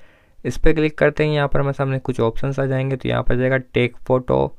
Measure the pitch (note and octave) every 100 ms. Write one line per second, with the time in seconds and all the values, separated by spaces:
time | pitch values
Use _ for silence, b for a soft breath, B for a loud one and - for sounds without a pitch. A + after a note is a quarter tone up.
0 | b b b b C3 - D#3+ C#3+ D#3 -
1 | D3+ D3 D3+ D3 C#3+ C#3+ C#3 C#3 C3+ C3
2 | - B2+ A2+ A2+ C#3 C3+ C3+ C3 C3+ C3
3 | A#2+ A#2+ B2 B2 B2+ C3 - A#2+ A#2+ -
4 | - B2+ B2+ - C#3